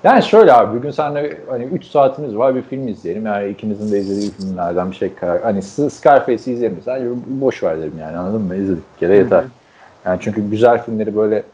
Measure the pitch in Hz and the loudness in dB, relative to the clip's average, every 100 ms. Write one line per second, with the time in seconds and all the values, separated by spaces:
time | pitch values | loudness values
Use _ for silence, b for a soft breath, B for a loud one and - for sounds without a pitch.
0 | 196 254 - 214 190 120 104 117 143 143 | 6 4 6 8 8 8 4 -2 -6 -4
1 | 147 147 147 - - 127 127 175 - 147 | -4 -4 -6 -8 -8 -8 -6 -8 -2 2
2 | 135 135 147 104 131 127 117 135 131 95 | 2 0 -8 0 0 0 -6 -8 -8 -8
3 | 85 104 110 101 101 104 110 104 107 101 | -8 -6 -4 -4 -4 -6 -8 -6 -2 -2
4 | 98 98 104 98 95 90 87 87 92 92 | -2 -4 -4 -6 -8 -4 -4 -2 -4 -4
5 | 95 - 90 87 113 101 92 - 143 - | -8 -6 -4 -2 -2 -4 -6 -4 -4 0
6 | 156 139 135 113 131 120 113 90 - 131 | 4 4 4 -4 -4 -4 -4 -4 -8 -6
7 | 120 123 110 135 135 - 92 80 78 80 | -6 -8 -8 -2 -2 -2 -4 -4 -8 -10
8 | 78 85 90 110 95 92 98 87 - _ | -10 -8 -4 -4 -4 -4 -4 -4 -8 _
9 | 85 101 110 92 127 _ b b b _ | 4 4 6 2 0 _ b b b _
10 | 92 92 113 104 104 107 120 117 120 110 | -6 -4 -4 -4 -4 4 4 4 -2 -6
11 | 107 104 107 107 - | -2 0 0 0 -4